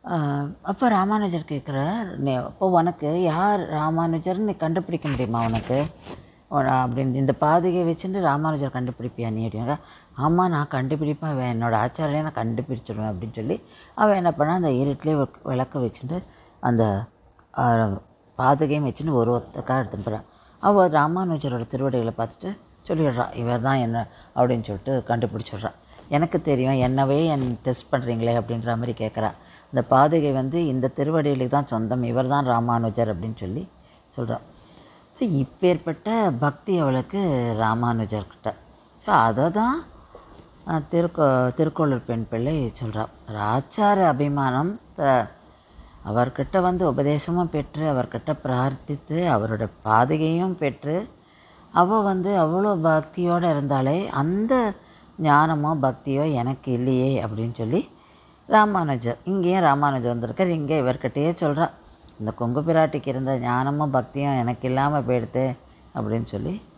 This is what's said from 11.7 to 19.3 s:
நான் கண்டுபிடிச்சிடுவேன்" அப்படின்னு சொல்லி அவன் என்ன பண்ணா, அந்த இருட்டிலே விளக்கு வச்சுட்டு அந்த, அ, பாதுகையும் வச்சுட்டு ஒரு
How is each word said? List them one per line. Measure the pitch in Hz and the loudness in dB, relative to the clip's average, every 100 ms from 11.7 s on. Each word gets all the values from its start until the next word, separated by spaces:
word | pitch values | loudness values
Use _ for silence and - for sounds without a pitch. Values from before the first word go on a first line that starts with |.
| 113 120 - 156 151 | 0 0 -2 -2 -2
நான் | 156 135 113 | -4 -4 -4
கண்டுபிடிச்சிடுவேன்" | 113 127 120 - 110 107 | -4 -6 -8 -8 -6 -6
அப்படின்னு | 95 107 | -6 -8
சொல்லி | 113 110 175 - - - | -8 -6 -6 -8 -20 -16
அவன் | - 214 196 | 0 2 4
என்ன | 170 | 2
பண்ணா, | 165 151 | 2 0
அந்த | 180 165 | 2 2
இருட்டிலே | 127 139 139 151 156 131 - | 2 0 0 0 0 0 -4
விளக்கு | - 127 131 143 | -4 -2 -2 -2
வச்சுட்டு | 120 - 127 175 - - - _ | -4 -4 -8 -8 -10 -20 -20 _
அந்த, | 127 117 110 98 113 _ _ _ _ - | 0 4 4 2 -4 _ _ _ _ -2
அ, | 123 117 110 95 - _ _ - | 2 4 2 -2 -10 _ _ 0
பாதுகையும் | 127 139 151 151 139 | 2 4 2 0 -2
வச்சுட்டு | - 156 | -4 0
ஒரு | 131 113 | 2 2